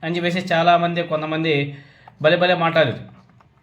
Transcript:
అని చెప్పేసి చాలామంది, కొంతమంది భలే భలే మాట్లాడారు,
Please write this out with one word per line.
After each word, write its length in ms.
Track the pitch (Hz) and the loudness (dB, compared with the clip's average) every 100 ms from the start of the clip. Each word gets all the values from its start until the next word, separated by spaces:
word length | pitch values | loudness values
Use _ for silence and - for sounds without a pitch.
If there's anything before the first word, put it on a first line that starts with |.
అని 120 | 160 175 | -8 -4
చెప్పేసి 380 | 175 180 185 | -2 -4 -2
చాలామంది, 480 | 170 170 170 170 170 | 0 4 4 2 -2
కొంతమంది 760 | 170 156 156 156 165 147 143 - - _ - - | -4 -4 -4 -4 0 0 -2 -8 -20 _ -20 -2
భలే 140 | 147 175 | 2 2
భలే 180 | 180 | 2
మాట్లాడారు, 440 | 175 165 165 139 101 - - _ _ _ _ | 2 0 2 0 -2 -12 -20 _ _ _ _